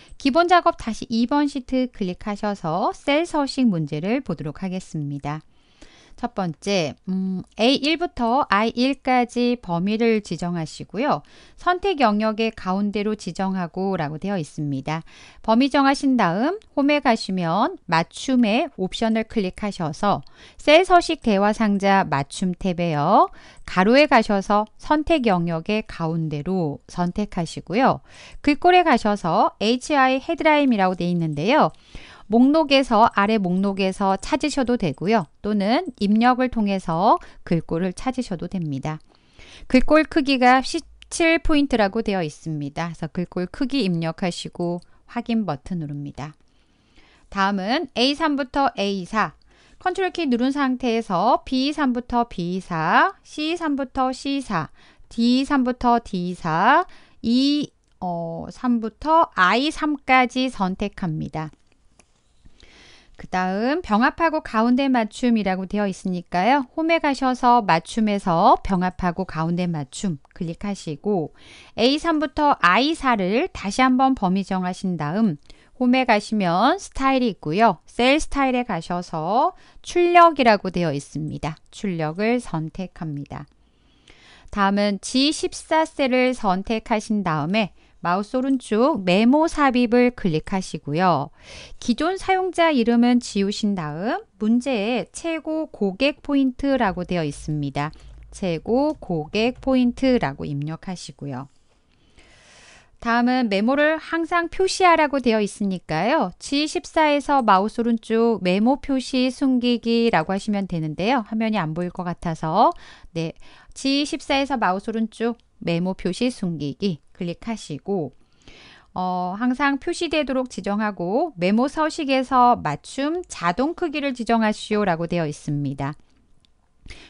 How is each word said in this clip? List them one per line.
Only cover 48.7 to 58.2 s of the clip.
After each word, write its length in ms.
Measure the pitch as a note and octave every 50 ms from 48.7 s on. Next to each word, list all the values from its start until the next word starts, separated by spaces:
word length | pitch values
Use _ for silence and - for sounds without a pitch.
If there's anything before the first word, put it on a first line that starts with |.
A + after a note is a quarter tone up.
| - -
에이 260 | G3+ G3+ G3+ G3 F3
사. 300 | - - A3 G3 D#3 - _ _ _ _ _ _ _ - -
컨트롤 320 | - F#4 F4+ F#4+ F#4+ F4+ -
키 120 | - E4
누른 280 | C#4 A#3+ A3+ B3 C4+ C4+
상태에서 880 | D4 C#4 C4 B3+ B3 - B3 A3+ A3+ A3+ - F#3+ E3+ F#3+ A#3 D4 F4 -
비삼부터 840 | - C4 B3+ C4 C#4+ D4+ D#4 D4 C4 A#3+ B3 A#3+ - A#3+ A#3+ A#3 A#3
비사, 840 | - - F3 E3+ F3+ F#3+ F#3 - F3 D#3+ D#3 E3 G3+ B3+ D#4+ F#4+ G4 _ _
씨삼부터 880 | - - - D4+ D#4 E4+ F4 E4+ D#4 C#4+ C4 C#4 B3+ - C4+ C4 C4 C4
씨사, 580 | - - C#4 C#4 C#4 B3+ - G#3+ E3 D3 - _ - - - _ - - -
디삼부터 880 | - - A3+ A#3+ B3 B3+ C4+ - D4 C4+ B3 B3 B3+ B3+ - A#3+ A#3+ A#3 A#3
디사, 840 | - - F3+ F3 F3+ F3+ - - E3+ D#3 E3 F#3+ A#3 C#4+ E4 F#4 - - - - _ _ -
이, 500 | - A3+ A#3 B3+ C4+ C#4 C#4+ D4 C#4+ - _ _ _ _ _ -
어, 460 | - F3+ F3 E3+